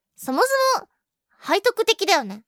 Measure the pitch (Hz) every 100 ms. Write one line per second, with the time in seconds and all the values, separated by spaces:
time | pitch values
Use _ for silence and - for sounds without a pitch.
0 | _ - 254 269 508 539 523 508 - _
1 | _ _ _ _ - 370 480 - 453 440
2 | 370 330 208 208